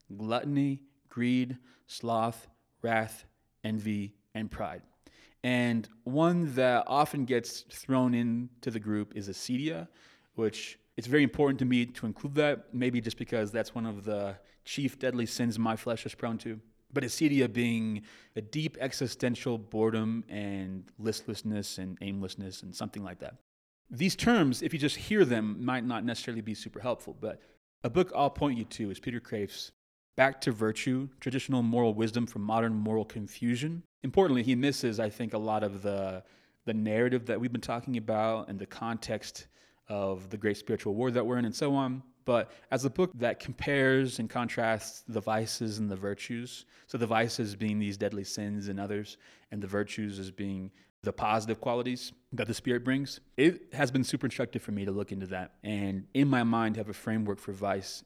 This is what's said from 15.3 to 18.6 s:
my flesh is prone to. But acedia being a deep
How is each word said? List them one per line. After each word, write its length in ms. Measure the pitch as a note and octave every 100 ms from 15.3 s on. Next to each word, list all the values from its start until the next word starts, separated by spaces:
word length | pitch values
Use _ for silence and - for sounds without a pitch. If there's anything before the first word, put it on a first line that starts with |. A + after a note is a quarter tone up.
| - A#2+ A2
my 180 | A2+ A2+
flesh 300 | A#2+ A2+ -
is 80 |
prone 240 | - A#2+ A2
to. 220 | A2+ A2 - _ _
But 120 | C#3
acedia 480 | B2 - D3+ C#3 B2
being 500 | G#2+ A#2+ A2+ A2 G#2 - - -
a 60 | A2+
deep 360 | G#2+ D3+